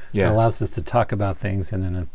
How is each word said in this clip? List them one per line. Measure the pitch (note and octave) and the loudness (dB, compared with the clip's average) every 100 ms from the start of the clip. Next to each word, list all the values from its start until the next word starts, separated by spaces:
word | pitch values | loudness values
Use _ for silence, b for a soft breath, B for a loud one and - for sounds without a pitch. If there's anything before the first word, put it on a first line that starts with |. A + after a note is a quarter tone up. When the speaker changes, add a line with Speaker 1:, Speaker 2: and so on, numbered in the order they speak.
| B | B
Speaker 1:
Yeah. | G#2 F#2+ | 0 4
Speaker 2:
It | |
allows | G#2+ A2+ G#2 | 4 4 2
us | G#2+ | -2
to | - | -2
talk | F2 A#2+ A2 | 0 0 2
about | G2+ G2+ F#2 | 0 0 -2
things | G2+ G2 F#2 | -2 -2 -2
in, | F#2+ | -2
in | F#2+ F2+ | -2 -2
a, | F2 | -4